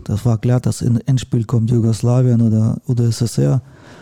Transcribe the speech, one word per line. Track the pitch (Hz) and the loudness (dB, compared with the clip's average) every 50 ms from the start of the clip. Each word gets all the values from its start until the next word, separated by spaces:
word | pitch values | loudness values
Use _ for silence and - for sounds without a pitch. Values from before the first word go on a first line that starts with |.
| - | -4
Das | - 113 101 - | -4 -4 -2 0
war | 120 113 110 | 0 0 0
klar, | - 120 123 123 | 0 0 0 0
dass | - 113 110 - | 0 -2 -4 -2
in | - 127 117 117 | -2 0 0 0
Endspiel | - - 135 120 - - - 123 113 | 0 0 -2 -2 -2 -2 -2 -2 -2
kommt | - - 117 113 110 | 0 0 0 0 2
Jugoslawien | 123 117 107 113 110 101 - 120 123 127 127 123 120 113 | 0 2 2 0 0 0 0 0 2 2 2 2 2 4
oder, | 117 113 107 110 110 113 - - - - | 2 2 2 2 2 0 -2 -4 -4 -4
oder | 127 117 120 | -2 0 0
S | 117 117 - | 0 0 -2
S | 123 110 - - | -4 -4 -2 0
R. | 139 143 139 131 - - - - - - - - | 0 0 0 -2 -4 -6 -20 -20 -20 -20 -20 -20